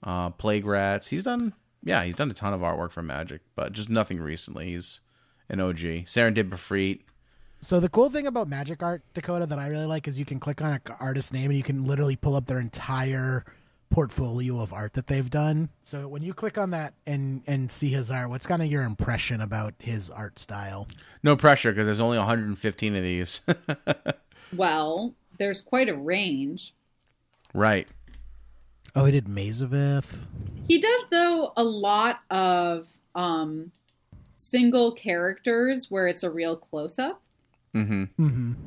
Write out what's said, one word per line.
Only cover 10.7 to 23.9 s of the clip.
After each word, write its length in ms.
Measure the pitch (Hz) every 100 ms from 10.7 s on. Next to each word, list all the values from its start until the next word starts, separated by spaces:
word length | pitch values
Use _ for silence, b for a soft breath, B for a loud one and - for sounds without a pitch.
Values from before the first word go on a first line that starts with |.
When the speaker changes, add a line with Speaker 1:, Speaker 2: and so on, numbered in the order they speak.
Speaker 2:
an 60 | 143 - -
artist's 320 | 135 131 135
name 140 | 131 135
and 60 | 139
you 60 |
can 220 | 135 139 135
literally 280 | 139 147 131
pull 200 | 147 139
up 80 |
their 140 | 123 127
entire 840 | 120 - - 131 131 131 131 127 - b b b _
portfolio 720 | - 139 - 127 120 127 123
of 140 | 107
art 180 | 92 107
that 120 | - 123
they've 240 | 139 127
done. 400 | 147 151 156 165 -
So 240 | - 143 139
when 140 | 147
you 120 | 165
click 240 | 185 220 220
on 120 | 196
that 200 | 170 151 - -
and, 360 | 143 135 131 -
and 260 | 139 127
see 160 | - 147
his 220 | 135 117
art, 180 | 131 123
what's 180 | 123 -
kinda 200 | 175 160
your 160 | 143
impression 580 | 127 104 - 113 - 117
about 320 | 107 107 107 -
his 320 | - 113 92
art 280 | - 104 -
style? 480 | - 101 101 98 104 - b b
Speaker 1:
No 140 | 147 143
pressure, 360 | 151 139 120
'cause 140 | 101 107
there's 140 | 107
only 180 | 117 120
a 40 |
hundred 260 | 101 117 107
and 100 | 101
fifteen 360 | 110 98 107 101
of 60 |
these. 380 | 90 90 90 - -
<laughs> 1040 | 170 - 143 -